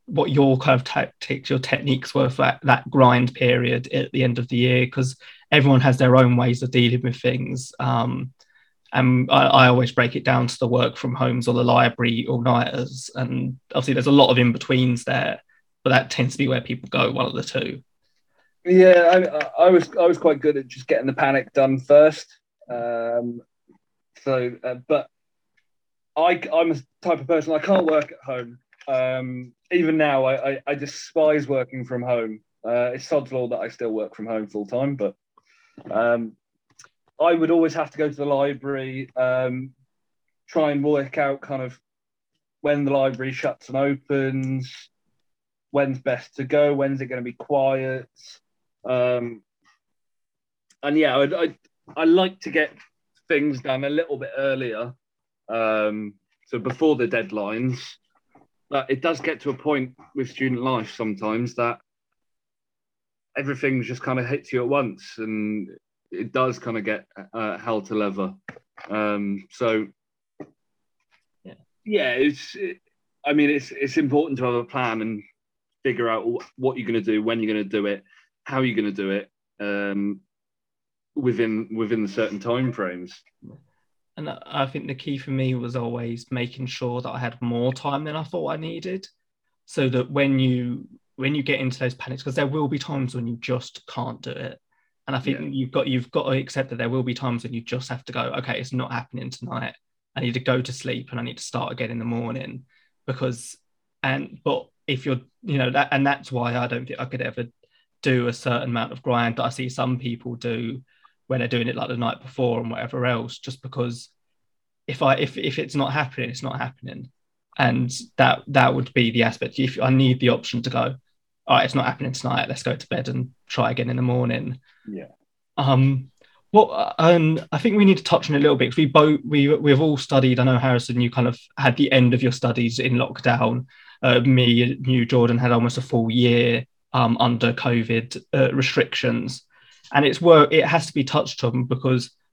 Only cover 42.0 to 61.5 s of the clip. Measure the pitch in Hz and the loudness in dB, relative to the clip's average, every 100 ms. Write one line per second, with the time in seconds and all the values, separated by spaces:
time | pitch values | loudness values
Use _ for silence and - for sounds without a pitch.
42 | _ _ _ _ _ _ 147 147 139 139 | _ _ _ _ _ _ -2 0 2 2
43 | 135 131 131 131 139 - - 135 139 139 | 2 0 -6 -4 -6 -6 -6 -2 0 -2
44 | - 139 135 135 131 131 127 - - _ | -2 -2 0 -2 -4 -4 -6 -14 -20 _
45 | _ _ _ _ _ _ _ 143 135 131 | _ _ _ _ _ _ _ -2 0 -2
46 | 135 127 - - 131 151 147 143 139 135 | -4 -4 -6 -12 -2 2 2 2 -2 -4
47 | 127 127 123 123 - 143 135 135 131 135 | -6 -8 -8 -12 -2 0 2 0 -2 -6
48 | - _ - - _ _ _ _ - 127 | -10 _ -20 -20 _ _ _ _ -4 0
49 | 123 123 120 110 _ _ _ _ _ _ | 0 0 -4 -10 _ _ _ _ _ _
50 | _ _ _ _ _ _ _ _ 143 156 | _ _ _ _ _ _ _ _ -2 2
51 | 147 127 143 170 160 - _ _ - - | 4 2 0 0 -4 -4 _ _ -14 0
52 | 165 180 185 - - 160 151 - _ _ | 4 4 4 -2 -4 -2 -2 -6 _ _
53 | _ _ - 151 147 131 135 131 139 151 | _ _ -4 0 0 -2 -4 -4 -2 -2
54 | 165 131 131 131 139 131 127 107 123 127 | -4 -6 -8 -4 -2 -2 -4 -6 -8 -12
55 | _ _ _ _ - 113 110 110 107 107 | _ _ _ _ -8 -2 0 0 -2 -4
56 | 104 101 _ _ _ 120 107 127 156 135 | -8 -14 _ _ _ -6 -6 0 2 2
57 | 117 117 98 107 101 110 127 123 - - | 0 -2 -4 -6 -6 -4 -4 -4 -10 -20
58 | _ _ _ _ _ _ _ 139 131 131 | _ _ _ _ _ _ _ -6 -2 -2
59 | 165 151 165 147 143 127 151 143 127 - | -2 -2 -4 -6 -6 -4 -2 -2 -4 -10
60 | _ 139 127 - 135 123 127 123 107 - | _ -8 -8 -4 -4 -2 -2 -2 -4 -6
61 | 110 98 107 110 120 | -6 -4 -4 -4 -4